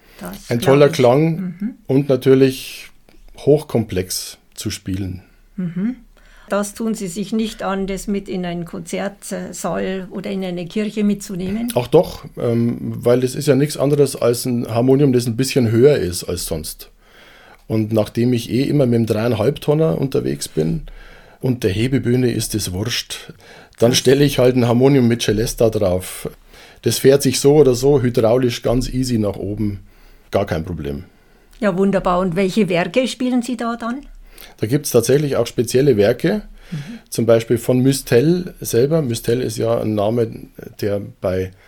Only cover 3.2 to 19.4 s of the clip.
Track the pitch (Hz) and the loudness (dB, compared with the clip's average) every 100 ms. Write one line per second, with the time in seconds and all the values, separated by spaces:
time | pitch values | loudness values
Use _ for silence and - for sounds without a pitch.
3.2 | - - - 147 - 123 113 92 95 - | -20 -4 2 2 2 -4 -2 -4 -6 -8
4.2 | - - _ - 110 - - 92 95 92 | -12 -16 _ -12 -10 -8 -8 -6 -6 -10
5.2 | - _ _ - 180 170 214 254 - _ | -16 _ _ -10 -8 -4 -6 -6 -14 _
6.2 | - - - 202 202 - 226 214 190 185 | -20 -20 -6 -4 -4 -6 -6 -4 -6 -8
7.2 | 196 220 220 - 190 190 196 190 - 196 | -4 -4 -4 -6 -6 -4 -4 -6 -6 -6
8.2 | 196 185 180 175 165 190 165 185 196 196 | -6 -8 -6 -8 -10 -12 -8 -6 -6 -10
9.2 | - 185 180 - 190 190 196 190 180 - | -12 -10 -10 -8 -6 -4 -4 -6 -10 -10
10.2 | 202 196 190 175 170 214 214 208 208 202 | -8 -6 -6 -8 -6 -6 -4 -2 -2 -2
11.2 | - 180 185 214 240 127 117 156 - - | -6 -8 -6 -6 -4 -4 2 4 4 -2
12.2 | - - 120 117 117 123 123 113 120 123 | -14 -6 -2 0 0 -2 -6 -2 2 2
13.2 | 127 147 151 131 147 147 139 143 135 - | 2 -2 2 2 2 0 0 2 2 2
14.2 | 117 120 127 120 120 113 127 135 147 123 | 0 0 -2 -4 -2 0 4 4 4 2
15.2 | 123 113 131 135 117 113 135 127 90 90 | 0 -2 0 2 2 6 6 6 0 -4
16.2 | - 90 - 82 73 - - _ _ _ | -6 -6 -6 -6 -8 -14 -20 _ _ _
17.2 | - - - - - 113 107 110 104 - | -20 -20 -20 -20 -4 -2 0 0 0 0
18.2 | 120 120 117 113 135 143 127 117 113 107 | 0 0 -2 -2 0 2 2 2 0 0
19.2 | 117 110 | 0 0